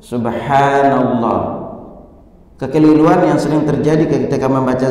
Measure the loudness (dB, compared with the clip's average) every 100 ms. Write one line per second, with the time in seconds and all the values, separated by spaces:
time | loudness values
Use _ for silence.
0 | -8 -6 -4 -6 -2 0 2 2 2 2
1 | 0 0 -2 -2 -4 -8 -12 -16 -18 -20
2 | -20 -20 -20 -20 -20 -10 -4 2 4 4
3 | 4 4 2 0 0 0 0 0 0 0
4 | 0 0 -2 -2 0 0 0 -2 -2